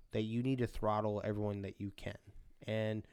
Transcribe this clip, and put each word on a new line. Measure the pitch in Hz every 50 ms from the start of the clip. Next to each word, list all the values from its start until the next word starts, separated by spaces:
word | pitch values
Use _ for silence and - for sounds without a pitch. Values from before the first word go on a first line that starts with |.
| - -
that | - 113 110
you | 110 110 120 120
need | 131 135 123
to | 120 107
throttle | - - - 107 107 107 107 107 104 101 -
everyone | 107 104 104 104 104 101 101
that | 98 98 - -
you | 101 101 -
can. | - - 98 101 - - - - - - - - - - -
And | 110 110 110 110 107 110 - -